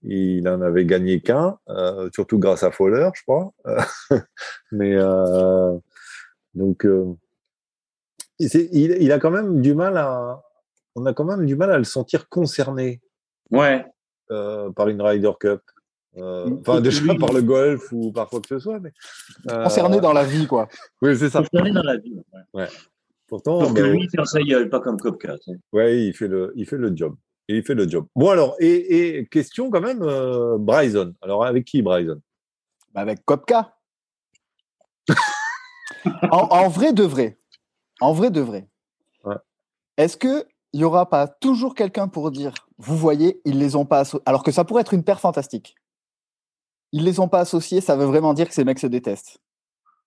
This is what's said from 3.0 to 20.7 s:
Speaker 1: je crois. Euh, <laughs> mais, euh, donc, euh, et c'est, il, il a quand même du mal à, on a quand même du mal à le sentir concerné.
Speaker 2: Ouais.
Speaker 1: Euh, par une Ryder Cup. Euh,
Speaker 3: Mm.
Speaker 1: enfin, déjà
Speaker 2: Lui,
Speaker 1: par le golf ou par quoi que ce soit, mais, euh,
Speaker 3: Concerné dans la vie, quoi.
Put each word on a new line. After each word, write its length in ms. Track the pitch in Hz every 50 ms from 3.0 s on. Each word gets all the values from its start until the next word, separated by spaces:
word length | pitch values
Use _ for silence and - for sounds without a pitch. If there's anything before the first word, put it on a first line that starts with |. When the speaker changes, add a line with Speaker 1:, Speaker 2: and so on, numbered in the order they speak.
| - - 185
Speaker 1:
je 80 | -
crois. 320 | - - 131 151 185 196 _ _ _ -
Euh, 120 | 110 113 - - - - - -
<laughs> 180 | 139 120 - _ _ - - - - - _ _
mais, 240 | - 104 101 101 98
euh, 840 | 98 95 95 95 95 92 90 90 92 92 92 92 92 92 90 90 87 _ _ _ - - - - - - - _ _ _ _ _
donc, 280 | 87 95 98 92 - - 104
euh, 260 | 98 95 92 92 87 85 _ _ _ _ _ _ _ _ _ _ _ _ _ _ _ _ _ _ _ _ - _ _ _
et 80 | 165 127
c'est, 220 | - 160 170 170
il, 260 | 180 151 147 160 175 185
il 100 | 175 135
a 80 | 143 143
quand 120 | - 160
même 300 | 170 202 214 202 180 147
du 120 | 127 139 147
mal 220 | 151 175 196 196 175
à, 440 | 147 139 127 123 120 120 123 139 _ _ _ _ _ _ _ _ _ _ _
on 100 | 120 123
a 80 | 135 123
quand 120 | - 147
même 200 | 165 202 196 170
du 120 | 143 139 139
mal 140 | 180 196 185
à 40 | 147
le 60 | 120
sentir 460 | - - 131 120 _ - 151 - _
concerné. 720 | - 180 175 147 - - 139 131 135 131 131 127 123 120 _ _ _ _ _ _ _ _ _ _
Speaker 2:
Ouais. 340 | 110 127 147 143 135 131 127 - _ _ _ _ _ _ _ _
Speaker 1:
Euh, 400 | 113 107 101 104 107 107 104 98
par 160 | 90 - 104 107
une 140 | 107 101
Ryder 300 | 101 107 104 104 101 104 95 -
Cup. 220 | - 104 101 95 _ _ _ _ _ _ _ _ _ _ _ 92
Euh, 280 | 92 92 90 90 87 82
Speaker 3:
Mm. 80 | 82 -
Speaker 1:
enfin, 180 | - 120 123 123
déjà 200 | 117 131 135 143 147
Speaker 2:
Lui, 140 | 165 185 -
Speaker 1:
par 160 | - 120 123
le 80 | 131
golf 500 | 120 113 131 135 135 147 147 127 - -
ou 220 | 123 117 113 113 101
par 160 | 117 110 -
quoi 100 | - 120
que 80 | 101 -
ce 100 | 135 135
soit, 200 | 135 202 220 214
mais, 120 | 185 156 _ _ - - - - - - - _ - -
euh, 120 | 117 113 113
Speaker 3:
Concerné 360 | - - 226 - - 190 202
dans 140 | 180 160 151
la 100 | 147 143
vie, 240 | 135 139 156 156 139
quoi. 220 | 143 120 110 -